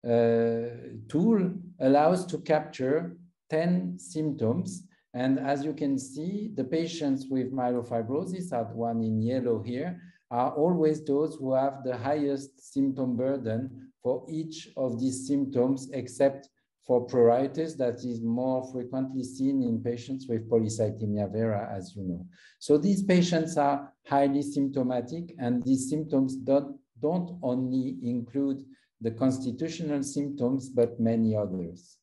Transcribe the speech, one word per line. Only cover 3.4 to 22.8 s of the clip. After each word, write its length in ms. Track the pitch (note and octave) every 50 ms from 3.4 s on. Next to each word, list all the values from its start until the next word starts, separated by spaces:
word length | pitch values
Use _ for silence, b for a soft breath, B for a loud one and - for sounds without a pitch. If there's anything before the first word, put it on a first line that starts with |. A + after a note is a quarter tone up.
| _ _
ten 480 | D#3+ D#3 E3+ F3+ F3+ F3+ F#3 F3+ F3+
symptoms. 680 | - - - - D#3 D#3 D3+ C3+ - A2+ A2 B2 F3 - - - - - b b b b b -
And 260 | B2 B2+ C3 C3+ C3
as 240 | C3 C3+ C#3+ C#3 C#3
you 100 | D#3 C#3+
can 240 | - D3 C#3 C#3
see, 540 | B2+ - - - D3 D#3 F3+ G3+ G#3 G#3+ - - C3+
the 80 | C3 C3 E3 D#3+
patients 480 | E3 E3 - - D3+ C#3 C3+ C3 - -
with 240 | C3+ C3 B2 C3 C3+ C3+
myelofibrosis, 920 | B2 B2 B2 A#2+ A#2 - B2+ A#2 A2 G#2+ C3 D3+ F#3 F3+ F3+ F#3 - -
are 160 | C3 A#2 A2+ G#2+
the 40 | A2 A2+ A#2 A#2
one 100 | A#2 A2+ A2+ A2
in 120 | A2 A2
yellow 360 | A2 A#2 C3 C3 A#2+ A#2+ A#2 G#2 G2+
here, 280 | A#2+ A#2+ B2+ D3+ F3+ F3+ F3 B B B B B _
are 220 | A#2+ A#2+ B2 C#3 - D3+ D3+
always 340 | F3 F3+ F3 D#3 D#3 D3+ D#3 D#3
those 320 | D3 C#3 C#3+ D#3 D#3 D#3 -
who 140 | C3+ C3 C3
have 220 | C3 C3+ C#3 C3+ C3+ B2+
the 140 | B2+ B2
highest 760 | A2+ A2+ C#3 D3 D#3 C#3+ C#3 C#3 C#3 C#3 - _ _ - - -
symptom 420 | C#3 C#3 C#3 C3 C3+ C3 B2+ B2
burden 440 | A#2 B2+ C#3+ C#3 C3+ A2+ A2+ A2 A#2 C3+ C3 B B B B B _ _
for 220 | E3 E3+ B2+ - -
each 280 | D#3+ D#3+ E3 D#3+ - - - - -
of 240 | - C3+ B2+ A2+ A#2
these 260 | C3 C3 C3 - - -
symptoms, 600 | C#3+ C#3 C#3 - - B2 B2 C3 C3+ C3 - - -
except 560 | C3 A#2+ - - - C#3 C#3 C3+ C3+ - _ _ _ _ _ _ _ _
for 220 | - B2+ B2 B2
pruritus 640 | B2 - B2 A#2 A#2 A#2 B2+ C3+ C#3 C3+ D#3 D#3 D#3+ - - B2+
that 140 | A#2+ A#2 A#2+ B2 B2+
is 100 | A#2+ A2+
more 400 | A2+ A#2 A#2 B2 B2+ C3 C3 B2+ B2+ C3
frequently 520 | C3 B2+ B2 B2 B2+ C3 C3 C3 C3 C3 B2
seen 400 | - - - C3+ C3+ C#3 C3+ B2
in 180 | A#2+ A2+ A2
patients 460 | A2 A#2+ A#2+ A#2+ A#2 C#3 C3+ C3 - -
with 200 | A#2 A2 A2 A2
polycythemia 760 | A#2 A2+ A2 G#2 G#2+ G#2+ A2 G#2 - - A2 G#2 G#2 G#2 G2+ F#2+
vera, 320 | G2 A2 A2+ A2+ G#2+ G2+ A2+ A#2+ A2
as 180 | G2 F2+ - -
you 80 | G2+ F#2+
know. 200 | F2+ F2 F2 - b b b b b b b
So 180 | - - D3
these 240 | D3+